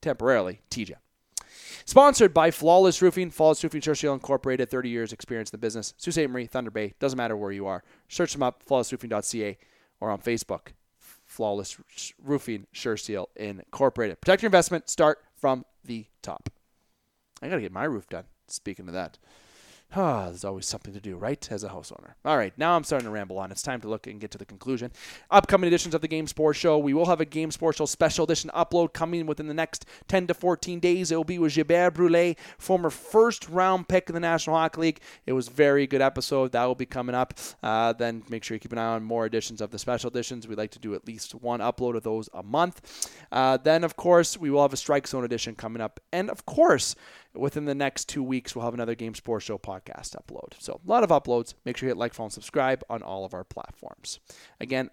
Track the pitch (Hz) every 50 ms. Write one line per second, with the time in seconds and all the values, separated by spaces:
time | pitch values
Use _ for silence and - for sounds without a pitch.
0 | - 156 127 - 113 131 127 110 92 92 92 - _ - - 120 104 87 67 -
1 | _ _ _ _ _ _ - - - _ - - - - - - - - - 262
2 | 285 285 - - 220 185 147 160 156 165 - - 147 165 175 190 190 180 - -
3 | 185 175 - 185 180 160 - - 156 156 151 - - 156 - 147 - 156 143 -
4 | 160 143 139 127 - - 139 120 - 135 127 127 123 - 135 127 127 120 120 117
5 | 113 104 110 - - - 120 113 107 - - 110 117 110 110 113 104 - - -
6 | - 175 160 165 151 127 123 127 117 - - 127 123 107 104 110 107 98 - -
7 | 139 135 131 127 120 113 110 104 104 98 101 98 98 98 92 90 - _ _ _
8 | _ - - - 175 - - 143 131 123 - _ _ - 139 127 113 - 131 -
9 | 123 113 110 104 - - - 113 107 101 95 _ _ _ _ _ _ _ _ -
10 | 104 110 101 92 - 120 117 110 - - 92 - - - - _ _ _ _ _
11 | _ - - _ _ - - - 113 104 101 104 95 - - - - _ - -
12 | - - - _ - 139 147 135 - 120 110 101 98 _ - - - 120 107 -
13 | - - 104 95 90 - - - 107 104 98 90 - - - - 139 127 - 120
14 | 113 98 82 - - 180 190 196 226 214 185 175 165 - 180 156 - - - -
15 | 156 151 - - _ _ _ - - 135 131 127 - _ _ _ _ 131 117 113
16 | - _ _ _ - - - - - - _ _ _ _ _ _ _ _ _ _
17 | _ _ _ _ _ _ _ - - 151 185 139 104 90 92 98 135 156 123 101
18 | - - 92 85 - - _ _ _ - - - - 101 92 - 92 87 87 92
19 | 87 78 _ _ _ _ _ _ _ _ _ _ - - - _ _ _ - 196
20 | 185 156 123 104 92 87 87 92 101 98 98 95 - - - - - 104 98 101
21 | 107 101 90 87 101 127 143 - - - 110 98 104 95 98 80 78 - - -
22 | 50 - - _ - 143 156 127 104 95 - 127 156 170 175 160 143 - 156 131
23 | 120 107 107 104 98 92 92 95 95 92 95 - - 143 127 117 110 107 110 104
24 | - 104 107 101 107 101 - 98 98 - 101 95 - 127 131 117 123 120 - -
25 | - - - - - - 196 202 196 - 202 185 180 170 175 170 - 170 165 156
26 | 160 156 160 156 156 143 - 156 156 151 147 - - 170 156 151 147 139 139 160
27 | 170 180 170 156 156 147 - 160 160 156 - - 170 160 147 - 151 - - -
28 | 165 151 - 180 165 165 160 - - 156 - 170 165 - 175 175 170 156 - -
29 | 165 170 175 170 160 156 147 - 156 151 147 165 160 - - - - - - -
30 | - - 196 185 180 170 175 - 175 180 170 - - 180 175 170 175 180 175 185
31 | 180 156 160 165 160 156 180 175 165 151 139 160 151 151 170 175 180 180 151 165
32 | 180 165 170 170 175 175 160 - - - - - - - 190 175 170 151 - -
33 | - - - 220 226 233 - - - 156 165 185 185 190 190 185 170 - 185 180
34 | - - 165 170 170 165 165 156 - 156 160 160 165 156 - 160 165 160 151 -
35 | - - - - - 127 131 131 120 120 - 151 147 143 139 143 139 135 139 131
36 | 135 135 131 131 - - 143 135 131 123 - 117 123 127 123 127 127 - - 127
37 | 120 123 123 123 127 - - - - - - - - 107 110 113 117 117 113 117
38 | 120 117 113 113 107 - 117 110 - - 113 107 - 110 117 117 113 113 113 113
39 | 110 110 117 117 113 110 117 110 - - 113 104 107 98 - 101 - 127 123 113
40 | - 120 - 123 113 - 127 117 110 113 107 107 107 104 - - 117 107 101 -
41 | - 117 113 110 - - - 117 123 120 120 117 104 120 - - 127 120 117 110
42 | - 113 110 110 107 - - 92 95 104 123 156 175 180 - - - - - -
43 | - - - - - - - 131 131 131 131 127 - 156 160 165 170 156 - -
44 | - 175 175 170 160 - - 196 160 139 139 143 143 135 135 - - - 143 139
45 | - - 135 127 123 117 120 110 - 113 107 - 117 110 113 117 110 104 - -
46 | _ - 170 180 196 226 - - - - - 294 330 339 156 120 - - - -
47 | - - - - - _ - - 135 143 - 151 147 143 139 143 139 135 - -
48 | - - - 151 131 131 131 123 - - - 120 117 120 120 120 117 117 117 117
49 | 113 113 104 - - 123 113 101 - - 104 95 - 101 95 92 - - - -
50 | - - - - - - - - - - - - - - - - 175 190 226 247
51 | 214 170 156 139 - 123 123 117 110 - - _ - 123 123 - 131 131 117 90
52 | 120 117 - - 113 104 - 107 - - - 147 131 131 131 - - - 117 110
53 | - - 95 98 95 95 95 90 92 - - - - - - - - - - _
54 | - - - - _ - - - - - _ - - 127 131 131 127 -